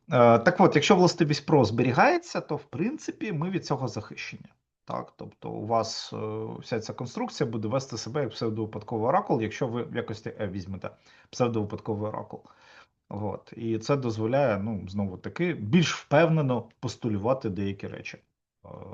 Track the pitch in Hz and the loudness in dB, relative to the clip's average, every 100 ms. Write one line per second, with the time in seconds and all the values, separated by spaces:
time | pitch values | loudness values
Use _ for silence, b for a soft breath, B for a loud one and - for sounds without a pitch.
0 | - 123 117 117 143 175 180 151 143 185 | 0 6 8 8 6 6 6 6 6 6
1 | 175 - 156 147 - 151 107 117 127 165 | 6 4 2 2 4 4 6 4 2 6
2 | 240 349 - 180 - 151 - 123 202 311 | 6 4 0 -8 -6 -8 -6 -4 -4 -4
3 | - - 220 160 175 190 - 135 127 104 | -10 -8 -6 -2 -2 -4 -2 -2 -2 -6
4 | - - - - - _ _ _ - 62 | -10 -12 -12 -14 -18 _ _ _ -10 -8
5 | - - - - 110 110 107 113 110 - | -8 -12 -16 -12 -10 -8 0 0 0 -4
6 | - 110 107 110 110 117 - 113 - 117 | -10 -8 -6 -6 -8 -10 -6 -6 -6 -8
7 | 123 - - - 139 117 107 135 135 117 | -8 -6 -8 -4 -4 -2 -2 -2 -4 -8
8 | 110 131 120 - 117 110 107 107 - 113 | -6 -4 -4 -4 -4 -4 -6 -8 -6 -2
9 | 113 170 - 143 107 - 131 120 113 117 | 2 2 2 0 0 -2 -4 -4 -4 -6
10 | - 101 117 - 104 95 95 95 - - | -6 -8 -10 -8 -6 -6 -8 -10 -10 -14
11 | b b b - 123 113 104 107 - 104 | b b b -2 0 0 -4 -6 -6 -4
12 | 107 107 104 - - B B B B _ | -4 -6 -10 -14 -18 B B B B _
13 | _ 101 104 95 - 113 113 113 110 143 | _ -8 -6 -8 -12 -10 -4 -4 0 0
14 | 123 107 110 135 135 98 107 104 92 101 | 0 -2 0 2 2 0 -2 -6 -6 -4
15 | 98 90 101 101 175 - 107 165 151 - | -4 -6 -10 -4 -4 -4 2 4 4 0
16 | - 143 170 160 135 120 - _ 123 - | 2 4 6 4 2 0 -4 _ -8 -4
17 | 120 104 110 107 110 92 98 98 - - | -2 -2 0 0 -2 -4 -4 -6 -10 -12
18 | - - _ _ _ _ - - 95 | -14 -16 _ _ _ _ -18 -16 -16